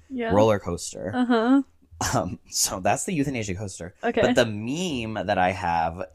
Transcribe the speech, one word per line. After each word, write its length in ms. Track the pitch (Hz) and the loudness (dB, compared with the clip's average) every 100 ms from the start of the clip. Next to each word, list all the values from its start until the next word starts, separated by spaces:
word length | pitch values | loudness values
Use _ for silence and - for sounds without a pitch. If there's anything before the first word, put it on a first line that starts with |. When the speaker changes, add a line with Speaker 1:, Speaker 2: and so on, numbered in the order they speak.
| - | -12
Speaker 1:
Yeah. 220 | 254 - | -6 0
Speaker 2:
roller 260 | 98 110 101 | 4 4 2
coaster?" 520 | 90 85 - - 87 | -2 -6 -8 -8 -4
Speaker 1:
Uh-huh. 480 | 247 240 226 233 277 - _ _ - - 123 | -2 2 2 4 4 2 _ _ -6 -2 0
Speaker 2:
Um, 220 | 87 - - | -2 -6 -8
so 300 | - - 101 | -2 -2 0
that's 240 | 95 127 - | 0 0 0
the 80 | |
euthanasia 400 | 165 139 127 104 | -2 -2 -2 -4
coaster. 400 | 92 104 - 85 - | -6 -8 -10 -12 -6
Speaker 1:
Okay. 180 | 226 233 | -2 2
Speaker 2:
But 140 | 139 127 | 4 4
the 100 | 117 | 2
meme 800 | 104 113 156 185 127 110 107 90 | 0 -4 -4 -4 -4 -4 -2 0
that 100 | 95 | 4
I 140 | 92 | 2
have 540 | 92 85 82 82 85 - | 2 0 0 0 -4 -8